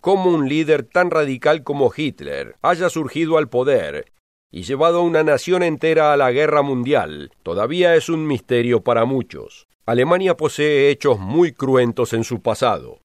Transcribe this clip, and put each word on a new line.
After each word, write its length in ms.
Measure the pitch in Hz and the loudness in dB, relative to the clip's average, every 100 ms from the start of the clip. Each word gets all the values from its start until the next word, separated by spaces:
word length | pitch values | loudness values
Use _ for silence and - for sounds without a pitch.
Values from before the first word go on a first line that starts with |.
Cómo 300 | - 190 180 | 0 2 2
un 180 | 170 135 | 2 0
líder 340 | 151 156 151 | -2 0 0
tan 300 | 117 175 180 | 0 -2 0
radical 500 | 160 147 127 151 160 | 0 -2 -2 0 0
como 300 | 131 143 127 - | -2 -2 -2 0
Hitler 600 | - - 71 69 64 - | -8 -6 -10 -10 -10 -4
haya 300 | 151 175 175 | -2 0 -2
surgido 480 | 160 139 151 160 160 | -4 -6 -4 0 0
al 100 | 139 | 0
poder 600 | 123 127 131 78 71 - _ _ _ _ | -2 2 0 -2 -8 -12 _ _ _ _
y 140 | - | -14
llevado 340 | 90 135 160 170 | -8 0 2 2
a 40 | |
una 200 | 170 160 | 2 2
nación 400 | 156 139 - 180 | 2 0 0 0
entera 500 | 175 156 165 160 151 | 0 0 0 2 2
a 40 | 143 | 2
la 160 | 131 | 2
guerra 300 | 123 151 151 | 2 2 2
mundial 680 | 143 131 123 139 78 76 71 _ | 0 -2 0 0 0 -8 -16 _
todavía 500 | - 90 113 170 175 | -8 -4 -2 0 4
es 140 | 165 - | 2 2
un 180 | 160 156 | -4 -2
misterio 540 | 135 - 123 120 117 | -4 0 0 2 0
para 240 | 107 117 | 2 0
muchos. 640 | 117 131 117 71 55 - _ _ - | 0 -2 -6 -12 -18 -20 _ _ -2
Alemania 500 | 120 135 180 190 170 | 0 2 2 2 0
posee 540 | 156 - 151 147 139 | -2 -2 0 4 2
hechos 300 | 143 143 110 | 2 0 0
muy 320 | 92 147 175 | 0 0 0
cruentos 640 | - 131 131 120 113 120 | 0 0 2 2 0 -2
en 100 | 113 | -2
su 180 | 117 117 | -4 -4
pasado 560 | - 113 123 92 64 - | -4 0 0 -2 -8 -20